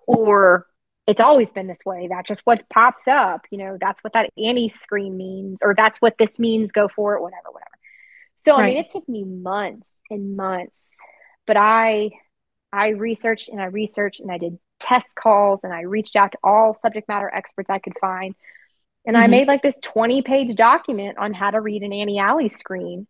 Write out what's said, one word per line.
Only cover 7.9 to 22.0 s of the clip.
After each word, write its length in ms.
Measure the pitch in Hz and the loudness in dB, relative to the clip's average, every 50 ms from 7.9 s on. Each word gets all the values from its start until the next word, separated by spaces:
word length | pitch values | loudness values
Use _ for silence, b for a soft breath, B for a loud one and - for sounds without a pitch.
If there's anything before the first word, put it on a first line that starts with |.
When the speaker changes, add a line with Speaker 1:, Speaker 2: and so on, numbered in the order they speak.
| b b b b b b b b b _ | b b b b b b b b b _
Speaker 1:
So, 180 | - 302 285 | 2 4 4
I 60 | 262 | 4
mean, 140 | 208 202 254 | 4 2 0
Speaker 2:
Right. 20 | 311 | -2
Speaker 1:
it 120 | 330 - | -4 -8
took 160 | - 381 - - | -12 -14 -12 -10
me 160 | 233 208 196 | -10 -10 -10
months 680 | 190 185 180 180 180 196 208 202 156 - 233 _ _ _ _ _ _ | -10 -12 -10 -8 -6 -6 -6 -6 -8 -10 -14 _ _ _ _ _ _
and 260 | 214 202 196 196 196 | -12 -10 -10 -8 -8
months, 600 | 196 190 190 185 180 - - _ - - - - b b b b b b b b b _ | -6 -6 -6 -6 -6 -8 -12 _ -20 -20 -20 -20 b b b b b b b b b _
but 100 | 226 208 | 0 2
I, 540 | 202 208 214 226 226 226 226 214 208 214 208 b b b b _ _ _ _ _ _ _ _ | 4 4 4 4 4 2 2 0 -2 -4 -6 b b b b _ _ _ _ _ _ _ _
I 160 | 202 202 208 214 | -4 -2 -2 -2
researched 580 | 214 202 220 233 220 - - 226 220 214 - - | -2 -4 -4 -6 -6 -4 -4 -4 -4 -4 -8 -12
and 120 | 220 202 | -10 -10
I 60 | 190 | -10
researched 540 | 185 190 214 214 208 - 208 202 196 - - | -8 -6 -8 -8 -6 -4 -4 -6 -6 -6 -10
and 100 | - 190 | -12 -12
I 80 | 175 170 | -10 -8
did 200 | 180 170 175 - _ _ _ _ | -8 -10 -10 -12 _ _ _ _
test 360 | - - 247 247 - - - | -2 0 0 0 0 -4 -12
calls 480 | - - 226 208 202 202 202 196 196 - | -2 2 4 4 4 4 2 0 -2 -4
and 80 | 185 175 | -10 -10
I 80 | 165 | -10
reached 340 | 175 185 202 220 214 - - | -8 -6 -6 -6 -6 0 2
out 160 | 202 202 196 | 2 2 2
to 60 | - - - | 0 -2 0
all 300 | 190 208 220 220 220 220 | 2 4 4 4 2 2
subject 340 | - - 226 220 214 - - | -2 -4 -4 -4 -6 -8 -6
matter 220 | 208 202 202 - - | -6 -6 -6 -6 -8
experts 360 | 196 - - _ 196 190 - | -10 -12 -10 _ -12 -6 -6
I 100 | 196 190 | -6 -6
could 140 | - 190 180 - | -6 -12 -8 -6
find. 340 | 196 190 185 185 190 190 196 b b b b b b b b _ _ _ _ _ _ | -6 -6 -6 -8 -10 -12 -12 b b b b b b b b _ _ _ _ _ _
And 120 | 226 226 233 | 2 4 6
I 80 | 233 | 6
Speaker 2:
Mm-hmm. 20 | 233 | 6
Speaker 1:
made, 200 | 240 254 277 277 | 6 6 4 4
like, 140 | 277 277 | 2 2
this 160 | - 285 - - | 0 -2 -2 -4
twenty-page 720 | - - - 220 226 233 254 269 - 254 269 277 262 247 208 | -10 -6 -2 -2 0 2 0 0 0 0 0 0 0 -2 0
document 640 | 226 226 240 285 339 - - 233 196 202 202 - - | 4 4 4 4 4 0 -4 -8 -6 -8 -10 -8 -8
on 160 | 202 208 196 | -8 -8 -6
how 160 | 180 196 202 | -4 -4 -4
to 100 | 214 220 | -2 -4
read 220 | 214 214 208 202 | -4 -4 -6 -6
an 100 | 202 202 | -8 -8
Annie 260 | 202 202 | -6 -6